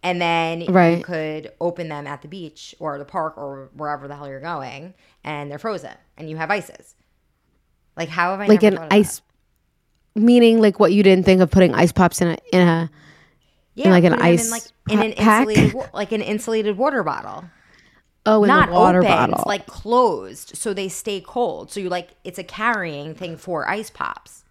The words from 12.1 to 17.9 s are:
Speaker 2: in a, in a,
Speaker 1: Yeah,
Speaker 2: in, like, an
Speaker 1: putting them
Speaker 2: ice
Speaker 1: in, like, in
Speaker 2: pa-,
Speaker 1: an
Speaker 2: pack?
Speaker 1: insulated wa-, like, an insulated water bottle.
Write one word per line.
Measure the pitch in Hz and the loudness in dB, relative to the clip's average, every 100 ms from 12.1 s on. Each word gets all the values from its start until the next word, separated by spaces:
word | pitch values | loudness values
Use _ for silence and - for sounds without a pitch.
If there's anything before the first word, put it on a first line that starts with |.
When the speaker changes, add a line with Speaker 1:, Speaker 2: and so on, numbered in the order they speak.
| - | 2
Speaker 2:
in | 175 | -2
a, | 160 - | -4 -2
in | 185 175 | 4 4
a, | 165 165 _ _ _ _ _ _ _ _ - | 4 -2 _ _ _ _ _ _ _ _ -2
Speaker 1:
Yeah, | 247 | 4
Speaker 2:
in, | |
like, | 180 | 6
an | 175 | 6
Speaker 1:
putting | 160 175 | 4 2
them | |
Speaker 2:
ice | 170 226 | 2 0
Speaker 1:
in, | |
like, | 226 - _ - | -8 -12 _ -2
in | 214 | 0
Speaker 2:
pa-, | 220 | 0
Speaker 1:
an | |
Speaker 2:
pack? | 214 214 214 220 | 0 2 4 2
Speaker 1:
insulated | 214 - 254 | 2 2 0
wa-, | - | -12
like, | - 202 | -10 -6
an | 220 | -6
insulated | - 214 220 226 214 196 | -4 -6 -4 -4 -2 -2
water | 269 269 | -2 -2
bottle. | 160 - 101 101 180 _ _ _ _ | -4 -8 -10 -16 -18 _ _ _ _